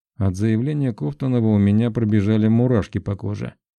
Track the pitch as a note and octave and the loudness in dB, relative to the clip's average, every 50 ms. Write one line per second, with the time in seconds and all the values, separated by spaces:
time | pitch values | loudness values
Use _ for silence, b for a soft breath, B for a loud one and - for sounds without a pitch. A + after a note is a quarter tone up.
0 | _ _ _ - G2 G2 F2+ F#2 G#2 A2+ A2 A2 B2 C#3+ D#3 D3 C#3 B2+ G#2+ - | _ _ _ -4 -2 -2 -2 0 0 0 0 0 -2 -2 -2 -2 -2 -4 -4 -4
1 | D3 D3 C#3+ - C#3 C3 B2+ A#2+ A2+ A2 G#2+ G2+ G2+ G2+ G2+ G#2+ A#2 A#2+ A2 A#2 | -6 -8 -6 -6 -4 -2 0 0 2 2 4 4 4 4 4 2 2 0 0 -2
2 | A#2 G#2 G#2+ G#2+ F#2+ G#2 A2 G#2+ G#2+ A2 A2+ A2+ B2 B2+ B2+ G#2+ E2+ - - G2 | 0 2 2 2 2 2 2 2 2 2 2 2 2 2 2 0 -2 -2 -6 -6
3 | F2+ G2+ G2+ F#2 - G2 G#2 G#2 - - - _ _ _ _ | -6 -6 -6 -6 -6 -8 -8 -8 -10 -12 -12 _ _ _ _